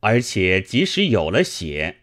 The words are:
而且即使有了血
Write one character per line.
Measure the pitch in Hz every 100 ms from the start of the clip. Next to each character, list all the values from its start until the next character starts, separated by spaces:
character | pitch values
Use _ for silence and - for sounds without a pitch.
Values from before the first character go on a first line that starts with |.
而 | 107 117
且 | 123 - 92 92
即 | 95 120 185
使 | - 196
有 | 110 78
了 | 104
血 | 180 - 85 73 80 -